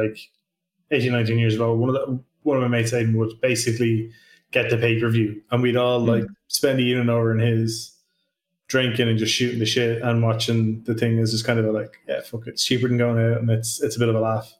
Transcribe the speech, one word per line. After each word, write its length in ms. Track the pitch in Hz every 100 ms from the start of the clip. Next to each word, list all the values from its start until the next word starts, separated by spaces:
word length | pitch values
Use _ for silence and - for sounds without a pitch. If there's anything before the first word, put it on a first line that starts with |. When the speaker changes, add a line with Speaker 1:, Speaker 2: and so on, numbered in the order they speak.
Speaker 1:
like, 140 | 110 110 - _ _ _ _ _ _
eighteen, 200 | 143 123
nineteen 260 | 123 110 113
years 200 | 113 110
old. 200 | 117 113
One 100 | 127
of 60 | 131
the, 240 | 139 127 - _
one 140 | 151 135
of 40 |
my 40 | 123
mates, 240 | 120 113
Aidan, 220 | 120 113 110
would 220 | 113 -
basically 720 | 127 117 - 113 120 113 110 - _ - _
get 180 | - 117
the 80 | 117
pay-per-view, 640 | 117 113 117 113 104 104 -
and 100 | 123
we'd 140 | 123 120
all, 240 | 123 123
Speaker 2:
Hmm. 80 | 117
Speaker 1:
like, 160 | 113 101 - _
spend 320 | - 143 135
the 40 |
evening 260 | 123 123 120
over 220 | 117 113
in 80 | 110
his, 560 | 117 113 113 113 - - _ _ _ _ _ _ -
drinking 420 | 131 127 117 117
and 100 | 110
just 140 | 110
shooting 260 | - 123 120
the 60 | 110
shit 360 | - 117 117
and 200 | 123 117
watching 580 | 113 113 113 117 110 110
the 100 | -
thing. 240 | 113 117 113
Is 140 | 110
just 120 | 113 110
kind 140 | 117
of 60 | 110
like, 200 | 107 - - -
"Yeah, 140 | -
fuck 260 | - 117 113
it. 40 |
It's 120 | - -
cheaper 220 | 127 123
than 100 | 120
going 220 | 120 117
out, 200 | 113 117
and 80 | 117
it's, 320 | 113 113 -
it's 160 | 131 117
a 20 |
bit 80 | 117
of 60 | 110
a 40 |
laugh." 320 | 110 113 - -